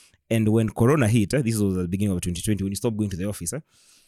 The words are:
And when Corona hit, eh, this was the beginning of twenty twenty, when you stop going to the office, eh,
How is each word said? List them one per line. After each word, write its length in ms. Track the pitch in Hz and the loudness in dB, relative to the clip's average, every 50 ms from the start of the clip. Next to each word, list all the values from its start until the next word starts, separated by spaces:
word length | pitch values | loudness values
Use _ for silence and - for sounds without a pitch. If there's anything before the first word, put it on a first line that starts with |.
| - _ _ _ _ - | -20 _ _ _ _ -2
And 200 | 113 113 110 107 | 0 2 2 4
when 200 | 107 113 113 107 | 4 2 2 0
Corona 380 | - - 113 120 151 160 127 104 | 0 2 4 4 4 4 4 4
hit, 260 | 113 123 104 87 - | 4 4 2 2 0
eh, 60 | 135 | 0
this 160 | 127 110 113 107 | 0 0 0 0
was 180 | 104 98 92 | 0 0 0
the 120 | 92 90 87 | 0 -2 -2
beginning 280 | 90 98 104 104 95 | -2 -2 0 0 -2
of 60 | 87 | -2
twenty 200 | - 90 87 85 | -2 -4 -6 -4
twenty, 220 | - 107 107 92 95 | -2 -2 -2 -2 -2
when 80 | 98 | -4
you 40 | 98 | -4
stop 220 | - - 123 110 104 | -4 -4 -4 -2 -2
going 140 | 107 101 | -4 -4
to 60 | 92 82 | -4 -6
the 100 | 92 104 | -6 -6
office, 240 | 101 - 85 85 - | -6 -6 -8 -8 -8
eh, 60 | 143 - _ _ _ _ _ _ _ _ | -10 -12 _ _ _ _ _ _ _ _